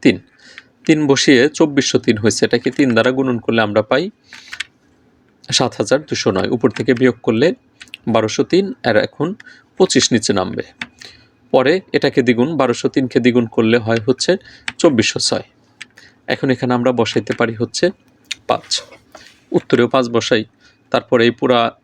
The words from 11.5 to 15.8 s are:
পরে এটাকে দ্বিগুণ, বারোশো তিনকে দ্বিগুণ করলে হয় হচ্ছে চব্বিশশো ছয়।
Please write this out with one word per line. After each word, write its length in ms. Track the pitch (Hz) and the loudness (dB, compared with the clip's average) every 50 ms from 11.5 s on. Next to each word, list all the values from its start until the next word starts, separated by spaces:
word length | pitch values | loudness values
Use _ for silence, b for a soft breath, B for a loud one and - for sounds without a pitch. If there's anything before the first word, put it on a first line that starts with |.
| - | 0
পরে 200 | 139 127 131 165 190 - _ - | 2 2 2 0 0 -2 _ -6
এটাকে 280 | - - 143 - - 127 | -2 -2 0 0 0 2
দ্বিগুণ, 280 | 120 123 113 120 151 170 | 2 2 2 2 0 0
বারোশো 300 | 151 135 123 120 - - 135 | -2 0 0 0 -2 -4 -2
তিনকে 300 | - - 135 123 - 139 | -2 -2 -4 0 -2 0
দ্বিগুণ 260 | 117 123 117 123 120 | 0 2 2 2 -2
করলে 300 | 113 - - 113 110 113 120 | -2 -2 0 0 2 2 0
হয় 220 | 110 107 117 113 110 | 0 0 -2 -2 0
হচ্ছে 260 | 117 127 - - - 180 196 B B B B B B B _ | -2 -4 -2 0 -2 -2 -2 B B B B B B B _
চব্বিশশো 400 | - 170 143 110 110 - - - | 2 2 4 4 0 0 -2 -4
ছয়। 260 | - - - 101 - _ _ _ _ _ _ _ | -4 -4 -4 -4 -8 _ _ _ _ _ _ _